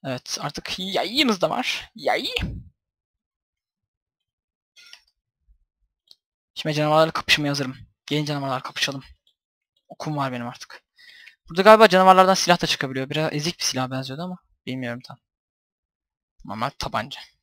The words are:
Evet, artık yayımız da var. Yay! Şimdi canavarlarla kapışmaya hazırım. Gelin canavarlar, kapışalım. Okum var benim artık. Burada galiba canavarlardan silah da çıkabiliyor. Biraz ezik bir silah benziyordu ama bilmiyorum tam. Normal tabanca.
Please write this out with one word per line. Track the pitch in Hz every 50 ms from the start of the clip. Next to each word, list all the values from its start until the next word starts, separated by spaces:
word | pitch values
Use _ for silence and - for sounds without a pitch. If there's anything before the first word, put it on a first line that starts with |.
| -
Evet, | 156 131 127 _ - - -
artık | - 247 - - - - - -
yayımız | 185 190 185 151 120 175 220 269 302 254 214 180
da | 175 156
var. | - - 254 - - - - - _
Yay! | 220 - - - - 254 403 508 - - - - - - - _ _ _ _ _ _ _ _ _ _ _ _ _ _ _ _ _ _ _ _ _ _ _ _ _ _ _ _ _ _ _ _ _ _ _ _ _ _ _ _ _ - - - - - _ _ _ _ _ _ _ _ _ _ _ _ _ _ _ _ _ _ _ _ _ _ - _ _ _ _ _ _ _ _
Şimdi | - - 156 151
canavarlarla | 147 151 151 151 156 160 160
kapışmaya | 160 - - - - - 147 143
hazırım. | 143 143 139 127 131 - - _ _ _ _
Gelin | - 143 151 151
canavarlar, | 143 151 143 139 135 131 127 127
kapışalım. | - - - - - 131 165 - - - _ _ _ _ _ _ _ _ _ _ _ _ _ _ _
Okum | 131 _ - 156 151 147
var | 139 135
benim | 127 120 120 120
artık. | 110 - - _ - - _ _ _ _ - - - - - - - _ _ -
Burada | 165 165
galiba | 190 208 220 214 226 208
canavarlardan | 175 185 185 190 185 185 185 185 190
silah | 185 - - 175 175
da | - 165
çıkabiliyor. | - - - 131 131 131 131 139
Biraz | 143 147 156 160 -
ezik | 147 147 165 175 _
bir | -
silah | - - 127 131 127
benziyordu | 135 131 131 131 135 143 170
ama | 185 180 175 _ _ _ _ _
bilmiyorum | - 127 131 127 120 120 123 - -
tam. | - - _ _ _ _ _ _ _ _ _ _ _ _ _ _ _ _ _ _ _ _ _ _ _ _ -
Normal | - 101 107 113 139 - _
tabanca. | - - - 110 107 147 135 - - - _ _